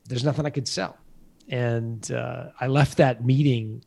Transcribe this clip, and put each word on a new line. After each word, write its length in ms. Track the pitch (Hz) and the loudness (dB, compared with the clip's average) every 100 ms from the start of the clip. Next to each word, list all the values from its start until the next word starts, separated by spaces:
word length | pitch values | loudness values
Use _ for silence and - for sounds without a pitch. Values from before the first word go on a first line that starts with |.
| - | -8
there's 160 | 123 | -2
nothing 220 | 143 147 147 | -2 0 -2
I 60 | |
could 160 | 143 117 | -4 -4
sell. 320 | - 92 - - - - _ - | -4 -6 -8 -20 -20 -20 _ -8
And, 640 | 123 120 117 113 113 - | -2 0 0 -4 -8 -6
uh, 380 | 123 123 123 123 - | -6 -6 -8 -12 -6
I 80 | 127 | 0
left 300 | 139 143 - | 4 4 4
that 280 | 139 113 120 | 2 4 2
meeting 560 | 135 143 120 110 120 | 4 4 2 -2 -10